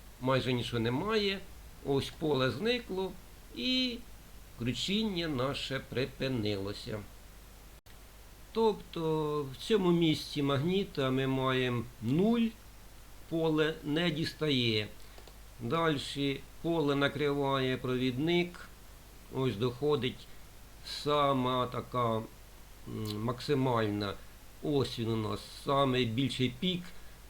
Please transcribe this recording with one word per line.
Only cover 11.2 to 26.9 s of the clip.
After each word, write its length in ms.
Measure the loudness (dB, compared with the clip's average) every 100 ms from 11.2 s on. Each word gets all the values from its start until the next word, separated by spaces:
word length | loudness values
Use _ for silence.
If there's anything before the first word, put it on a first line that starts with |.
| 2
маємо 560 | 2 4 4 2 0 -2 -4
нуль, 460 | 0 4 4 4 2 0 -12 -18 -18 -18 -18 -16 -6
поле 440 | 0 2 4 2 0
не 280 | -2 2 2
дістає. 760 | 2 -2 0 2 4 4 2 0 -6 -14 -16 -18 -18 -18 -8
Дальше 800 | -2 2 4 2 0 -2 -2 -2 -6 -6
поле 340 | 0 2 4 4
накриває 800 | 2 2 0 2 2 2 2 0
провідник. 920 | 0 2 2 2 4 4 2 -2 -14 -16 -18 -18 -18 -18 -8
Ось 220 | 0 0 2
доходить 720 | 0 0 2 2 2 -4 -10 -16 -16 -18 -18 -16 -10
сама 800 | -6 0 4 4 4 2 2 0
така, 480 | -2 -4 0 2 2
м, 80 | -2 -10 -18 -18 -18 -16 -10 -6 -4 -2
максимальна. 920 | -4 -4 0 2 4 4 2 2 -2 -4 -10 -16 -18 -8
Ось 360 | 0 2 2 0
він 100 | -2
у 60 | 0
нас, 240 | 0 -4 -6 -8 0
самий 400 | 4 4 4 2
більший 480 | 2 0 2 0 0
пік. 240 | 0 0 -4